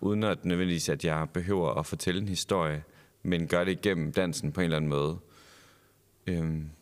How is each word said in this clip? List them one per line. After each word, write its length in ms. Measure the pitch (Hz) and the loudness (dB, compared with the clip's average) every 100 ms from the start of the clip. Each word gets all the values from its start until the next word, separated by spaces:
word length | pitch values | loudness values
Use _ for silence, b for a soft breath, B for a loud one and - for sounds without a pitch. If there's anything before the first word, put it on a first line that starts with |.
uden 220 | 98 104 | 0 2
at 220 | 107 - 87 | 2 0 0
nødvendigvis, 440 | 87 90 85 - | 2 2 0 0
at 160 | 73 80 | 0 0
jeg 220 | 78 78 | 0 -2
behøver 400 | 90 87 95 78 | -4 0 0 2
at 120 | - 78 | 0 -2
fortælle 360 | 78 95 90 | -4 -2 -2
en 60 | 101 | -2
historie, 560 | 85 - 95 80 76 - B B _ | -4 0 0 0 -2 -8 B B _
men 240 | 90 85 80 | -2 0 2
gør 160 | 87 | 2
det 80 | 92 | 2
igennem 400 | 87 104 87 76 | 2 2 2 0
dansen 400 | 95 87 78 76 | 0 0 -2 -4
på 100 | 92 | 0
en 40 | 87 | 2
eller 120 | 76 | 2
anden 120 | 78 | 2
måde. 280 | 71 73 87 - B B B B B B B _ _ 95 | 2 0 -2 -12 B B B B B B B _ _ -4
Øhm, 420 | 85 80 78 76 78 | -2 0 -2 -6 -14